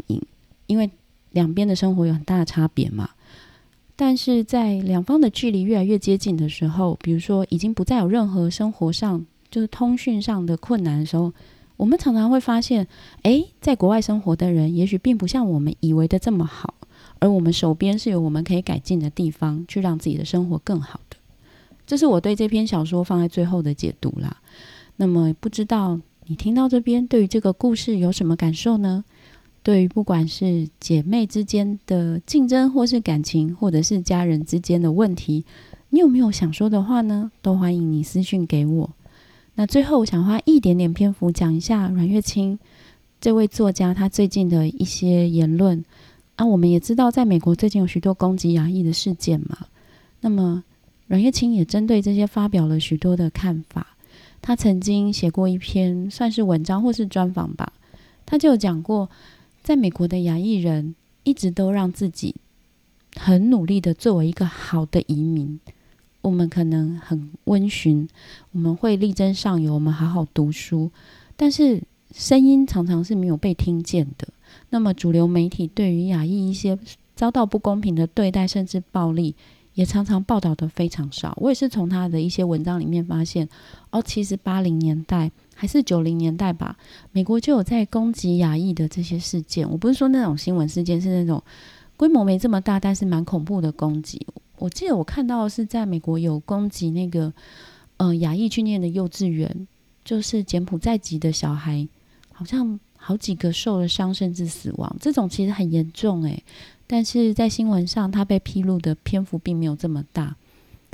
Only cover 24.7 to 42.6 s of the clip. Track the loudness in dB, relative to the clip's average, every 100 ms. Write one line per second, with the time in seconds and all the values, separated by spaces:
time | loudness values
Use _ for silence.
24.7 | -20 -14 -2 2 4 2 0 -4 -4 -2
25.7 | 0 0 -4 -8 _ -10 -6 0 2 2
26.7 | 2 2 0 2 2 2 2 0 2 0
27.7 | 0 0 0 0 2 0 0 0 0 0
28.7 | 0 0 -2 -6 _ -20 -20 _ _ 2
29.7 | 4 4 0 0 0 0 -2 0 0 -2
30.7 | -6 0 2 2 0 0 -2 -2 0 0
31.7 | -4 -2 0 0 -4 0 2 4 4 4
32.7 | 2 2 2 0 0 0 0 0 0 0
33.7 | 2 2 0 0 0 2 0 0 -4 0
34.7 | 2 2 2 2 0 -2 -2 -4 -14 -20
35.7 | -20 _ 4 6 6 2 2 -2 0 2
36.7 | 2 2 0 0 -2 -4 -4 0 2 2
37.7 | 2 0 0 0 -2 0 -2 0 2 2
38.7 | 0 -2 -8 -20 _ _ _ _ -4 2
39.7 | 2 4 2 2 2 2 2 4 4 4
40.7 | 4 2 2 0 2 0 2 2 0 0
41.7 | 0 0 0 2 0 0 -2 -2 -4